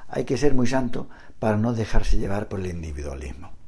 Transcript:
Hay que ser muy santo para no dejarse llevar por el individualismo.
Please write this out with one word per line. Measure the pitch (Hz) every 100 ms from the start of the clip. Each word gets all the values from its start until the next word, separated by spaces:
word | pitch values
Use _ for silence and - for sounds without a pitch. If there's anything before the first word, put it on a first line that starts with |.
| -
Hay | 139 127
que | 131
ser | 147
muy | 131 120
santo | 131 123 - - - - -
para | 110 107
no | 113
dejarse | 117 110 117 - -
llevar | 98 101 104
por | 101
el | 90
individualismo. | 87 80 69 71 67 67 - - -